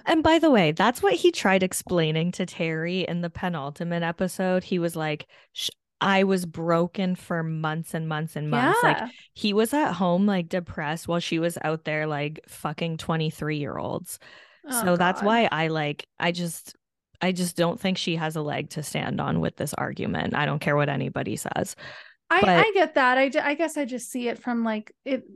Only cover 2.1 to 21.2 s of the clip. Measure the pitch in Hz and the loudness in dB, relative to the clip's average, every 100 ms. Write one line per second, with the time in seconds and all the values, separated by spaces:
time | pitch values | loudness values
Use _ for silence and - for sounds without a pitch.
2.1 | 160 175 - 180 - 165 160 170 185 170 | 2 0 -2 -6 -4 -4 -2 -2 -2 -2
3.1 | 175 170 - 185 170 135 147 170 170 170 | -4 -4 -4 -6 -4 -6 -6 -4 -2 -2
4.1 | 170 185 - 190 185 185 185 170 165 156 | 0 -2 0 0 0 0 0 0 -2 -4
5.1 | 151 - - _ - - - _ - 190 | -4 -8 -20 _ -8 -8 -8 _ -2 2
6.1 | 196 190 190 175 156 165 170 175 - 185 | 4 4 2 -2 -4 2 2 2 0 -2
7.1 | 180 - 170 160 160 156 156 165 165 160 | -2 -4 -4 -2 -2 -2 -4 -6 -6 -4
8.1 | 151 160 151 151 151 269 440 480 - 240 | -4 -4 -4 -2 2 2 4 2 2 -2
9.1 | - - - 214 202 226 - - 175 185 | -12 -20 -4 0 2 2 2 0 0 2
10.1 | 175 208 196 165 185 175 - 147 160 - | 4 4 2 0 -4 -6 -6 -4 -4 -2
11.1 | 170 170 165 170 170 156 160 160 151 156 | -2 0 0 0 -2 -2 -2 -2 -2 -2
12.1 | 147 147 156 - - 156 151 170 160 - | -2 -4 -6 -16 -8 -8 -4 -4 -4 -2
13.1 | 160 156 - 151 151 139 73 - - 185 | 0 0 -4 -4 -4 -4 -6 -6 -6 -8
14.1 | - - - - _ 311 254 202 175 180 | -16 -18 -20 -20 _ -6 -2 2 4 2
15.1 | 185 202 226 214 151 160 160 147 147 - | 2 2 2 2 0 0 0 -2 -6 -12
16.1 | - 175 175 175 - - - _ _ _ | -4 -2 -2 -4 -8 -14 -20 _ _ _
17.1 | - 180 180 180 - 170 - 190 185 - | -4 -2 0 -2 0 0 0 -2 -2 -2
18.1 | 165 160 160 147 127 156 - 147 151 - | -2 -2 -4 -4 -4 -6 -8 -6 -4 -4
19.1 | - 143 160 - - 147 - - - - | -2 -2 0 -2 -4 -6 -4 -6 -4 -4
20.1 | - - 131 147 147 - 147 143 139 135 | -2 -2 -2 0 -2 0 0 2 -2 -4
21.1 | 135 | -4